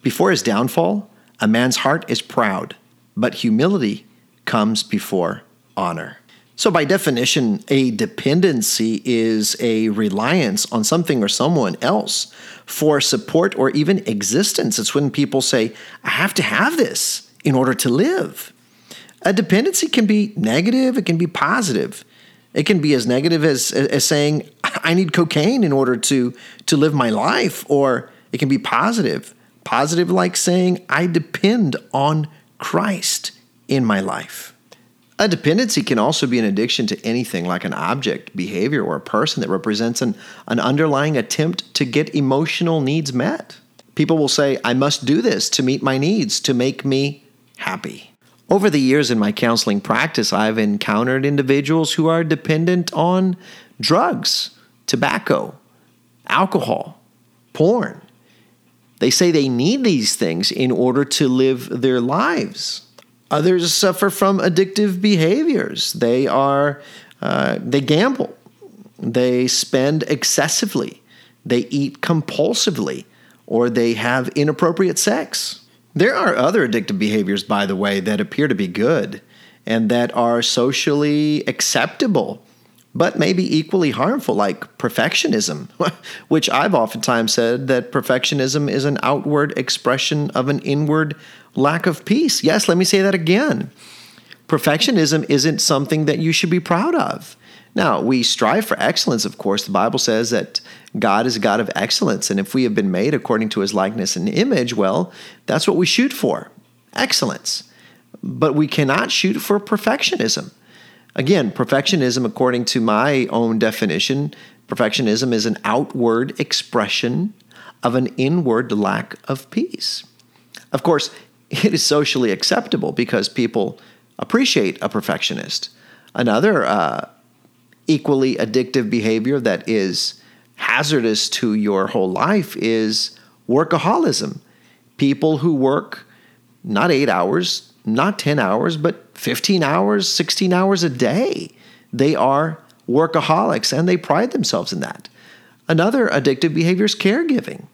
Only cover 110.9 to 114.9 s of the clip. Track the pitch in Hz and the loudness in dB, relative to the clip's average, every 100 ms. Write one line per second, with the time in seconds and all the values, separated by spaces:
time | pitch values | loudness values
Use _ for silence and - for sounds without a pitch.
110.9 | - _ - 131 190 117 - 123 139 139 | -20 _ -4 2 2 2 -2 0 0 2
111.9 | 180 127 123 120 - 131 123 117 127 113 | 0 2 0 -2 0 0 0 -2 0 2
112.9 | 107 135 139 120 117 117 110 110 107 107 | 2 2 2 0 0 0 2 0 0 -2
113.9 | 80 - 139 147 - - _ _ - 110 | 0 -2 -2 -4 -8 -20 _ _ -2 0